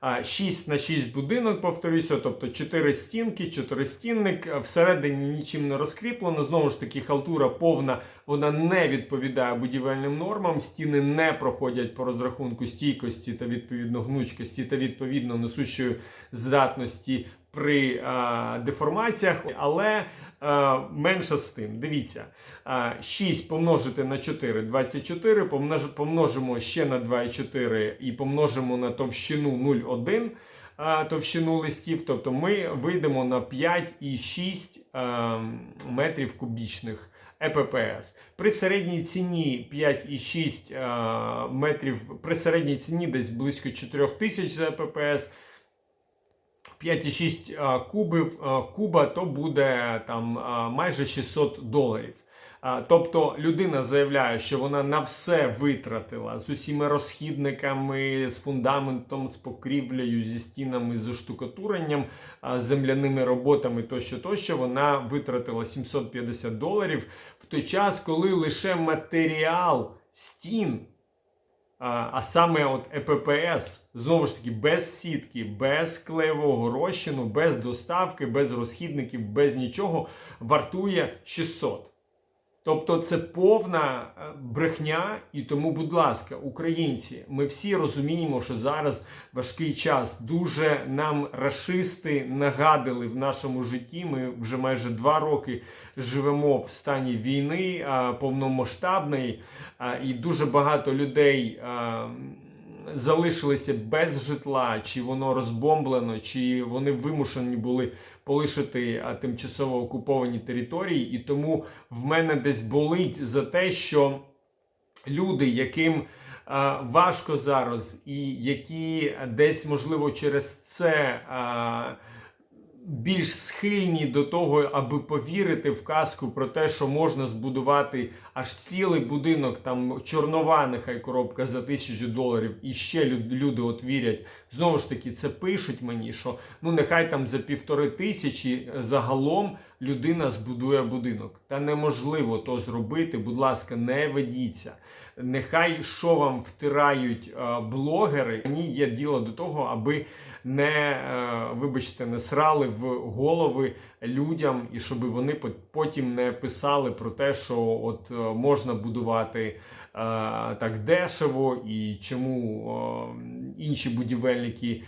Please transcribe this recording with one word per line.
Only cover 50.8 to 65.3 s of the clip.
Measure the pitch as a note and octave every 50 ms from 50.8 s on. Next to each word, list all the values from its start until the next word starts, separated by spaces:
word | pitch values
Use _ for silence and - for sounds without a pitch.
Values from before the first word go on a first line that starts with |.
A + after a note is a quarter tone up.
| E3 F3+ D3 B2+ C#3
шістсот | A#2+ - - B2+ - - D#3 D3 C3+ - - C3+
доларів. | A2+ A2+ D3 C3+ B2 A2 A2 A2+ A#2 - - _ _ _ - - - - -
А, | - C3 B2+ B2
тобто | B2 - E3+ E3+ E3+ E3+ - E3+ D#3 C#3+ - D3
людина | D3+ D#3+ E3 D#3+ F#3+ F3+ D3+ C#3 C3
заявляє, | A#2 C3+ C#3+ C#3+ C#3 C#3+ C#3 C3 A#2+ A#2 A2
що | - - C#3+ C3
вона | B2+ C#3+ C#3+ C#3+ C#3
на | C#3+ D3 D3+
все | C#3+ - - - - - F3 D#3+ D3 B2+ A2+ G#2+
витратила | C#3 C#3+ C3+ - - A2 A2 A2 G2+ - - A#2 G#2+ A2 A2+ A#2
з | - -
усіма | C#3+ C#3 - - D3 D3 D3 D3
розхідниками, | D3 D3 C#3+ - - - D3+ D#3 D3+ C#3 C#3 C#3 C3+ C#3 - C#3 C#3 C3+ C#3 C#3 C3+ C3+ C3+ C3+ C3+ C3 C3 B2+
з | A#2+ -
фундаментом, | - C#3+ C#3 C3 A#2+ C3 C#3 C#3+ C#3 C3+ B2+ B2 A#2+ - - C3+ C3+ B2+
з | B2
покрівлею, | - - C3 A#2+ - - C3 C3+ C#3+ C3 A#2+ C3 B2+ B2+ A#2+ A#2 A#2 A2+
зі | A2 A#2 A#2
стінами, | A2+ - - - C#3 C3 B2+ B2 A#2+ A#2 A#2+ A#2
з | G#2+ A2+
оштукатуренням, | B2 B2 - - - - C3 A#2+ - - F#3+ G#3+ G#3 F3+ D#3+ D3+ D3 C#3+ C3+ - - - - - - _
а, | - B2+ B2+ B2
земляними | A#2+ A2+ C#3 C#3 C3+ C3 C3+ C3+ C#3 C#3 C3+ C3+ C3
роботами | B2 B2+ B2 B2 C#3 C#3+ C#3 C#3 B2+ A#2 A#2 A2+
тощо, | - C3 B2 A#2+ - C3 A#2+
тощо. | - F3+ G#3 G3+ G3 - F3
Вона | C#3 B2+ B2 B2 C3+ C#3+ D3 C#3+ C#3
витратила | B2+ A2+ B2+ D3 C#3 -